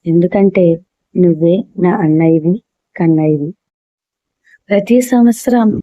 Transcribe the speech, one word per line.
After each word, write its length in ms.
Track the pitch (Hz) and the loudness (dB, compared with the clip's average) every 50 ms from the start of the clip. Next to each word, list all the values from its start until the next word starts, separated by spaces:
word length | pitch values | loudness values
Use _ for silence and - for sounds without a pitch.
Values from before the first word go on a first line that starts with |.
| - | -6
ఎందుకంటే 760 | 170 160 170 170 175 - 202 196 190 185 190 180 170 165 170 _ _ _ _ _ _ - | -2 0 0 0 0 0 0 0 2 2 2 2 2 0 -2 _ _ _ _ _ _ -2
నువ్వే 480 | 180 180 175 165 156 165 170 180 202 - _ - - | 0 0 0 0 0 0 0 0 0 -4 _ -8 -4
నా 180 | 175 180 - | -2 -2 -2
అన్నయ్యవి, 680 | 240 175 156 156 156 165 160 165 160 151 170 185 240 _ _ _ _ _ _ _ | 0 0 0 0 2 2 2 0 0 0 -2 -4 -4 _ _ _ _ _ _ _
కన్నయ్యవి. 580 | - 175 165 160 156 156 156 151 143 147 160 202 _ _ _ _ _ _ _ _ _ _ _ _ _ _ _ _ _ _ _ _ _ _ - | -4 -2 0 0 0 0 0 -2 -2 -4 -8 -10 _ _ _ _ _ _ _ _ _ _ _ _ _ _ _ _ _ _ _ _ _ _ -2
ప్రతి 320 | 202 196 196 - 233 247 | -2 -2 0 2 0 0
సంవత్సరం 800 | 254 247 254 240 233 240 226 - - 254 240 240 226 214 - - | 2 2 2 2 2 2 2 0 -2 -2 0 0 0 0 -2 -4